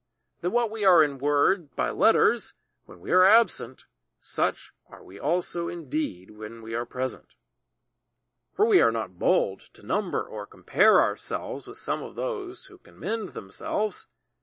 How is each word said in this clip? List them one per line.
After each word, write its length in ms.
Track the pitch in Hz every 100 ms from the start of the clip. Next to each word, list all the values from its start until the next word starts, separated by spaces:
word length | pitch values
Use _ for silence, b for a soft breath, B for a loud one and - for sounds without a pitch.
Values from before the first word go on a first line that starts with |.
| _ _ _ _
that 100 | 175
what 200 | 226 226
we 140 | 220
are 180 | 202 170
in 160 | 147 131
word 560 | 139 147 160 196 156
by 160 | - 120
letters, 640 | 110 208 170 190 233 - - _ _
when 160 | - 90
we 120 | 95
are 120 | 180
absent, 600 | 185 226 208 - 123 131 - _ _ _
such 520 | - - 175 - - _ -
are 120 | 92
we 160 | 87 98
also 500 | 139 180 170 175 170
in 200 | 175 139
deed 440 | 147 139 90 95
when 280 | 107 107 117
we 140 | 110
are 100 | 117
present. 500 | 120 127 127 98 _ _ _ _ _ _ _ _ _ _ _ _ _
For 140 | - 226
we 140 | 190
are 120 | 120
not 260 | 113 92 90
bold 420 | 120 180 107 98 -
to 120 | - 104
number 360 | 180 196 139
or 220 | - 107
compare 560 | 101 98 - 135 214 190
ourselves 640 | 110 104 - 95 92 135 127
with 120 | -
some 240 | - 151
of 140 | 123 104
those 500 | 127 107 107 127 -
who 120 | 92
commend 520 | - 87 151 226 185
themselves, 760 | 117 98 - 101 156 214 - - _ _ _